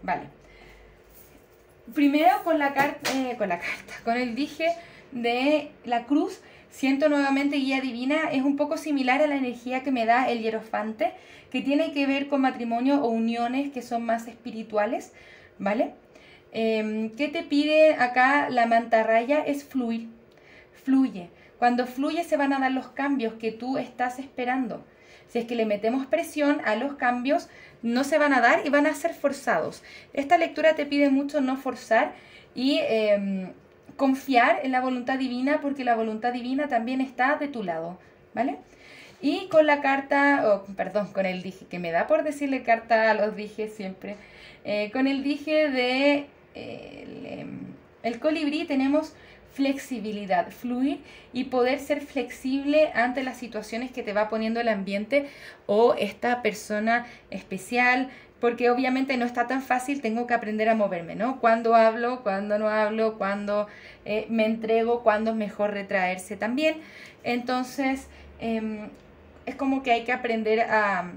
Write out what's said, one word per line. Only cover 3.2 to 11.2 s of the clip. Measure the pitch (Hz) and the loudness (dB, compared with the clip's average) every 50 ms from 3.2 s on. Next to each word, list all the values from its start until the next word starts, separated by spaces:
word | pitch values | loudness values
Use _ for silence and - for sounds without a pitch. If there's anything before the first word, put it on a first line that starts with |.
| 262 254 240 226 | -2 -4 -4 -4
con | 214 190 | -2 -4
la | 175 175 | -4 -4
carta, | - - - - - - - - - | -4 -8 -10 -10 -12 -18 -18 -10 -4
con | 233 233 247 | -2 -2 0
el | 247 247 226 | -2 -2 -2
dije | 240 294 302 - - 320 330 339 339 - - - - - - | -4 -6 -6 -4 -2 -2 -2 -2 -2 -8 -20 -20 -20 -20 -14
de | - 240 233 233 240 247 262 285 302 302 294 - - - - | -10 -4 -2 0 0 2 2 2 2 2 0 -4 -16 -16 -6
la | 233 240 233 233 | -4 -4 -2 0
cruz. | - 285 302 359 381 - - - - - - - - | 2 2 2 2 0 -4 -12 -18 -20 -20 -20 -20 -20
Siento | - - - 262 277 277 302 302 | -10 -2 0 0 2 4 4 4
nuevamente, | 294 285 285 269 269 269 285 285 294 285 | 4 4 2 2 2 2 2 0 0 0
guía | 262 262 269 262 | 0 0 0 -2
divina, | 262 262 226 240 254 262 294 320 320 - | -2 -4 -6 -4 -2 0 0 0 0 0
es | - 269 262 | 0 0 2
un | 285 277 | 2 2
poco | 285 294 294 320 294 | 0 0 -2 -2 -4
similar | - 320 294 277 254 247 254 277 | -4 -2 -2 0 2 2 2 4
a | 302 294 | 2 2
la | 285 277 | 2 0
energía | 262 247 233 233 - 247 254 262 | -2 -2 -4 -6 -8 -6 -6 -4
que | 262 285 | -2 -2
me | 262 247 226 | 0 0 2
da | 220 233 254 254 240 | 4 4 4 4 2
el | 240 233 | 0 0
hierofante, | 220 226 220 220 220 - - 208 214 220 220 - 311 370 370 - | -2 -2 -4 -4 -6 -6 -6 -6 -4 -6 -4 -2 -2 -2 -2 -6